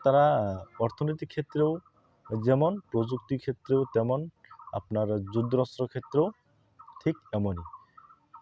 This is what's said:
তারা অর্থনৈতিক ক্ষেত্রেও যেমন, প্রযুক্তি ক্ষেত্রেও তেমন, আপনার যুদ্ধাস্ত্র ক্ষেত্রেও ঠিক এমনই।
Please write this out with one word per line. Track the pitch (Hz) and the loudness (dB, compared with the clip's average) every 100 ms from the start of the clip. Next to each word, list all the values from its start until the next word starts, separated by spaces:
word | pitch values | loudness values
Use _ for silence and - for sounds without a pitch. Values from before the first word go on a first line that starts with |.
তারা | 135 139 147 139 101 95 - - | 4 6 6 4 0 -4 -8 -2
অর্থনৈতিক | 113 - 151 156 151 | -2 -2 -4 -4 -8
ক্ষেত্রেও | - 147 151 151 170 - _ _ _ - 110 | -8 -4 0 0 0 -8 _ _ _ -8 -2
যেমন, | 113 131 156 202 - | 2 4 2 0 -4
প্রযুক্তি | 117 113 127 - 131 | -2 -2 -4 -4 -6
ক্ষেত্রেও | - 127 - 135 135 | -4 -6 0 0 2
তেমন, | 113 117 131 165 - - - - | 0 0 -2 -4 -14 -20 -20 -10
আপনার | - - 107 107 107 | -10 -4 -2 0 -2
যুদ্ধাস্ত্র | 98 110 117 127 127 - 127 | -2 -2 0 0 0 -4 -6
ক্ষেত্রেও | 131 - 139 180 - _ _ _ - - - | -8 -4 0 0 -4 _ _ _ -20 -20 -6
ঠিক | 160 156 _ | -4 -4 _
এমনই। | 107 101 87 85 - _ _ - _ _ - | -2 -2 -4 -8 -16 _ _ -20 _ _ -20